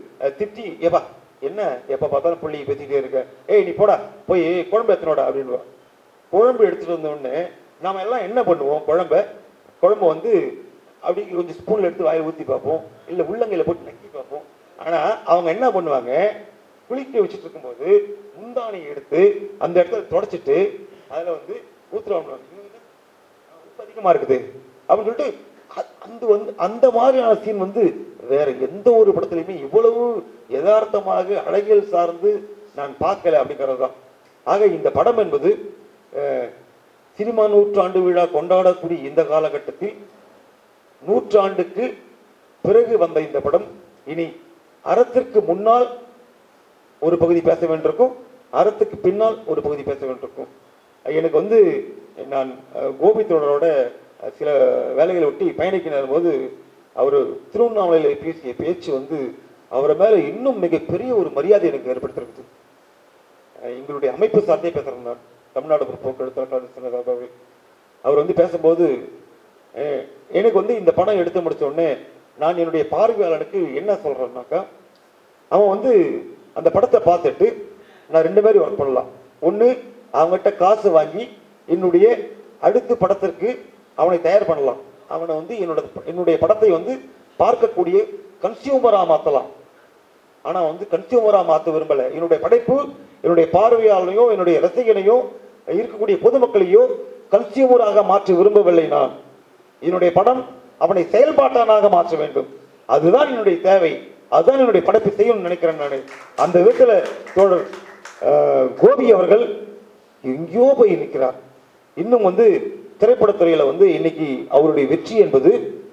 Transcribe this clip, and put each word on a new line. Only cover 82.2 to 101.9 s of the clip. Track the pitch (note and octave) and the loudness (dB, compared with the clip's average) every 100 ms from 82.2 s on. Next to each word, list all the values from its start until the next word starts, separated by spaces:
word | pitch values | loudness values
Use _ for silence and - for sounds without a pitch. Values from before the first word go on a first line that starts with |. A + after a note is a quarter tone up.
| - - - - | -4 -16 -20 -2
அடுத்த | E3+ B3 A#3 A#3 | 0 0 0 0
படத்திற்கு | F#3 G3 F#3+ E3 G#3+ B3+ - _ _ - | 0 0 -4 -4 -6 -6 -14 _ _ -2
அவனை | E3+ F3 | 0 2
தயார் | D#3+ G3+ G3+ | 2 2 2
பண்ணலாம். | D3+ C3+ A#2 - - - | 0 -2 -4 -10 -20 -12
அவனை | D3+ E3 D#3 | -8 -6 -6
வந்து | E3 A#3 | -8 -8
என்னோட, | F3 D#3 C#3+ - - | -6 -6 -8 -12 -10
என்னுடைய | F3 F3 D#3 | -2 0 2
படத்தை | E3 A3 G#3+ | 2 2 2
வந்து | E3 G3 C4 - - _ - | 2 -2 -8 -12 -20 _ 0
பார்க்கக்கூடிய | F#3+ A#3+ A3+ - E3+ F#3+ - - - - | 0 2 0 0 0 0 0 -8 -20 -8
கன்சியூமரா | F#3 A3+ C4+ C4+ A#3+ G3+ E3+ | -8 -6 -2 0 2 2 2
மாத்தலாம். | D3+ D#3 C3+ - - - _ _ _ _ _ _ _ | 0 0 -2 -4 -12 -20 _ _ _ _ _ _ _
ஆனா | - F3+ | -8 -4
வந்து | D#3+ F3 G3+ | -4 -6 -6
கன்சியூமரா | E3+ - B3 G#3+ G3+ E3+ | -8 -2 0 4 4 4
மாத்த | D#3 E3+ | 2 0
விரும்பல. | D#3 D3+ C#3+ B2+ | -2 0 0 -2
என்னுடைய | D3+ E3+ D#3 | -4 0 0
படைப்பு | E3 - - C4+ C#4 - - _ | 2 2 2 -2 -2 -12 -20 _
என்னுடைய | D#3+ E3+ D#3+ | 0 2 2
பார்வையாளனையோ | F3+ A3+ A#3 G#3+ F#3+ F3+ G#3 A#3+ | 4 4 4 4 4 2 2 2
என்னுடைய | G3+ F3 D#3 | 2 2 2
ரசிகனையோ | F3+ A#3 A3+ G3 G3 B3 - - - - - | 2 2 2 2 4 2 0 -10 -20 -16 -6
இருக்கக்கூடிய | F3 A#3 G#3+ G#3+ F3 | -4 -4 -4 -2 2
பொதுமக்களையோ | G#3 C4 A#3+ G#3+ F3 G#3 B3+ - - - - | 4 4 2 2 4 4 4 0 -12 -20 -2
கன்சியூமராக | G#3 A#3+ C4 C4 B3 G#3+ G3+ F#3+ | -2 0 2 4 4 4 2 4
மாற்ற | G3 F#3+ | 2 2
விரும்பவில்லை | F3 G3+ G#3 F3+ E3+ D#3 | 4 6 6 6 4 2
நான். | D3 C3 - - _ _ _ _ _ | 0 0 -4 -20 _ _ _ _ _
என்னுடைய | D#3 F3+ F3 | -4 0 2
படம் | F3 G#3+ B3+ - - - - | 4 2 0 -4 -16 -20 -2
அவனை | D3+ F3+ | 0 0
செயல்பாட்டானாக | D#3+ G#3 D4+ C#4+ C4+ A#3+ A3 G#3+ | 2 4 4 4 2 2 4 4
மாற்ற | G3+ | 4